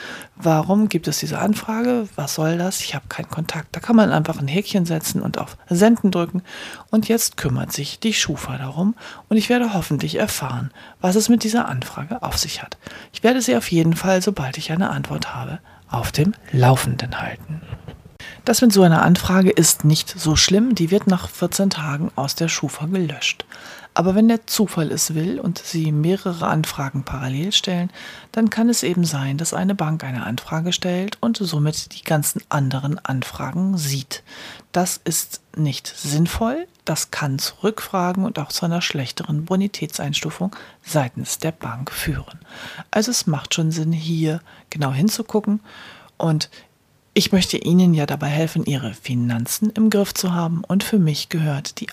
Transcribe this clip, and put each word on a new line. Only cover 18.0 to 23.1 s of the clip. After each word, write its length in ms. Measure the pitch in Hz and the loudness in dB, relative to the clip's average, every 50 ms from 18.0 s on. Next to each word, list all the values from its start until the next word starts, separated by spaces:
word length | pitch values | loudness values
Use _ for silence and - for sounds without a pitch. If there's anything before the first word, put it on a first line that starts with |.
| - - - - - - - - - | -20 -20 -20 -20 -20 -18 -18 -6 -2
Das 180 | 254 220 - | 0 2 6
mit 100 | 254 240 | 6 8
so 120 | 202 196 185 | 8 10 8
einer 180 | 170 160 151 | 8 8 8
Anfrage 480 | - 165 180 - - - 185 190 185 185 | 6 6 6 6 4 4 4 6 6 6
ist 360 | - - 165 - - - - | 6 6 6 4 4 4 4
nicht 340 | 151 156 - - - - 180 | 4 4 4 2 -4 -8 -4
so 160 | - 156 156 | 0 2 4
schlimm, 400 | - - - 185 208 233 262 233 | 4 4 4 4 4 4 4 2
die 160 | 175 170 160 | 2 2 2
wird 160 | 190 214 214 202 | 2 2 4 4
nach 220 | 185 180 - - | 2 2 0 -4
vierzehn 420 | - - 180 175 - - 196 196 | -6 -4 -4 -2 0 0 0 0
Tagen 400 | - 160 151 151 139 147 170 - - | 0 -2 -4 -4 -2 -2 -4 -4 -4
aus 200 | - 135 139 - | -4 -4 -4 -2
der 120 | - 165 160 | -2 -2 -2
Schufa 380 | - - - 139 - - 156 | -2 -2 -4 -4 -4 -4 -4
gelöscht. 580 | 160 190 185 175 151 | -2 0 0 0 -2